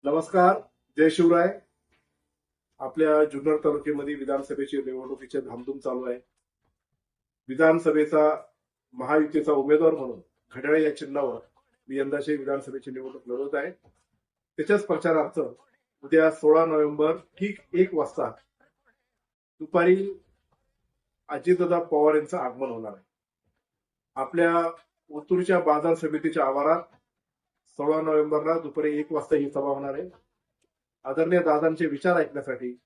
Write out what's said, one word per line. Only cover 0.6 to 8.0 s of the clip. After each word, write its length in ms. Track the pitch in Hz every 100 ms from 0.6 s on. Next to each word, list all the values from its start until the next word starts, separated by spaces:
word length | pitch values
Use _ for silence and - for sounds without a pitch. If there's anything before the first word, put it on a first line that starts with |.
| - _ _ -
जय 120 | 160
शिवराय. 380 | 156 170 170 180 - _ _ _ _ _ _ _ _ _ _ _ _
आपल्या 440 | 131 143 156 151
जुन्नर 320 | 147 139 147 151
तालुक्यामध्ये 580 | 156 143 147 143 143
विधानसभेची 640 | 143 135 139 139 139 139 139
निवडणुकीची 640 | 127 131 131 135 127 113
धामधूम 380 | - 120 123 135
चालू 260 | 131 127
आहे. 140 | 127 123 _ _ _ _ _ _ _ _ _ _ _ _ -
विधानसभेचा 760 | 131 160 165 165 151